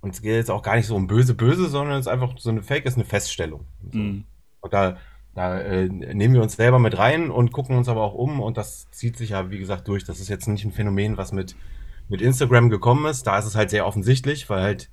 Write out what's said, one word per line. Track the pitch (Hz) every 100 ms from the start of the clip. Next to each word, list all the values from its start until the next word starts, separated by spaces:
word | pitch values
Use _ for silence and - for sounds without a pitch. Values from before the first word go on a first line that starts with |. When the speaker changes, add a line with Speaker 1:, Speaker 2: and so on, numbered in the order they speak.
Speaker 1:
und | 101
es | 92
geht | 110
jetzt | 113 113
auch | 104
gar | 104 110
nicht | 107
so | 107
um | 92
böse, | 107 127
böse, | 113 113 170 175
sondern | 143 147 139
es | 131
ist |
einfach | 127 127 127
so | 117
eine | 113
Fake, | 104 139 131
ist | 127
eine |
Feststellung. | 104 101 - - 82 73 - - 90
So. | 107
Speaker 2:
Mhm. | 104 98 104 - _ _
Speaker 1:
Und | 95
da, | 101 95 90 - - -
da, | - 92 92
äh, | 101 92 92
nehmen | 95 - 101 107
wir | 127
uns | 110 -
selber | 117 127
mit | 113 92
rein | 110 156 165
und | 104 120
gucken | - 127 127
uns | 123
aber | 113
auch | 107
um | 101 127 143
und | 107 110
das | 104 - -
zieht | - 117 117
sich | 113
ja, | 98 92
wie | 98
gesagt, | 95 95 -
durch. | 101
Das | - 90
ist | 95
jetzt | 98 -
nicht | 104
ein | 104
Phänomen, | 95 104 98 104 110
was | 92
mit, | 95 92 - - - - - -
mit | 98
Instagram | 113 131 131 123 120
gekommen | 104 117 135 151
ist. | 143 -
Da | 98
ist | 104
es | 104
halt | 104
sehr | 104 92
offensichtlich, | 104 95 131 127 147 -
weil | 98
halt | 98 - -